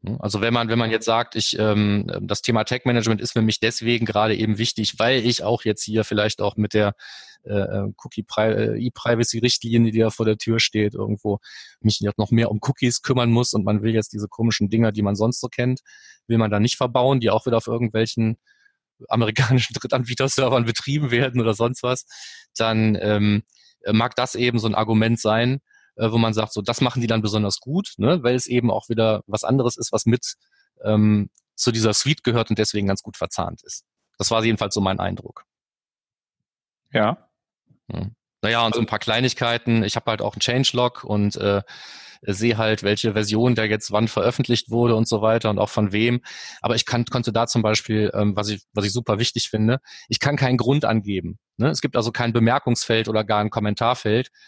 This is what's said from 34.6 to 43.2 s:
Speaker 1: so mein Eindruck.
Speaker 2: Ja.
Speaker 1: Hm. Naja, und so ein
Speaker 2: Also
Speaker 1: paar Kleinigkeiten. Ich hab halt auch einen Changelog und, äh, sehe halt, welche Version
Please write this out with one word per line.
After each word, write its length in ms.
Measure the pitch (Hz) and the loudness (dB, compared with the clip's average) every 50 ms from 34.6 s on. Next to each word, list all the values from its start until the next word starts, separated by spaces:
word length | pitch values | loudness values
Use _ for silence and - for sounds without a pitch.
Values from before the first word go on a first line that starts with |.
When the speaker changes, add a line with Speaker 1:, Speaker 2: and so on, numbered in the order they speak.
| 113 101 - | 0 -2 0
Speaker 1:
so 80 | 110 | 0
mein 180 | 98 95 95 - | 0 0 0 0
Eindruck. 440 | 92 92 95 - - - - - - _ _ _ _ _ _ _ _ _ _ _ _ _ _ _ _ _ _ _ _ _ _ _ _ _ _ _ _ _ | -2 -4 -4 -6 -10 -16 -20 -20 -20 _ _ _ _ _ _ _ _ _ _ _ _ _ _ _ _ _ _ _ _ _ _ _ _ _ _ _ _ _
Speaker 2:
Ja. 380 | - 117 107 107 175 - _ _ _ _ _ _ _ _ _ _ _ _ _ _ | -2 0 0 0 0 -2 _ _ _ _ _ _ _ _ _ _ _ _ _ _
Speaker 1:
Hm. 220 | - - 90 101 113 _ _ _ _ _ | -8 -8 -8 -8 -10 _ _ _ _ _
Naja, 240 | - 104 117 117 117 | -2 0 2 2 2
und 80 | 113 107 | 0 0
so 40 | 117 | 0
ein 40 | 113 | -2
Speaker 2:
Also 60 | - | -2
Speaker 1:
paar 100 | - 107 | -2 -6
Kleinigkeiten. 840 | - - 110 117 127 127 - - 127 117 117 117 - 127 117 113 107 | -2 -2 0 0 0 0 0 0 -2 -2 -2 -2 0 0 2 2 2
Ich 120 | 104 - | 0 -2
hab 100 | - - | -4 -2
halt 160 | - 110 107 | -2 -2 -2
auch 120 | - 104 - | -2 -6 -4
einen 80 | - | -4
Changelog 600 | - - 120 127 107 - - 120 123 120 - - - | -2 0 0 0 0 0 0 0 0 0 -2 -4 -8
und, 320 | - 104 104 101 101 - - | -2 0 2 2 0 0 0
äh, 240 | - 101 101 101 98 - - - - - - - - - - _ - | 0 2 2 2 0 -4 -16 -20 -20 -20 -20 -20 -20 -20 -20 _ -6
sehe 340 | - 101 95 110 117 113 107 | -6 -4 0 0 0 2 2
halt, 240 | 117 110 110 104 | 2 0 0 0
welche 320 | - 101 104 - - 117 101 | 0 0 0 0 0 0 0
Version 400 | 107 | 0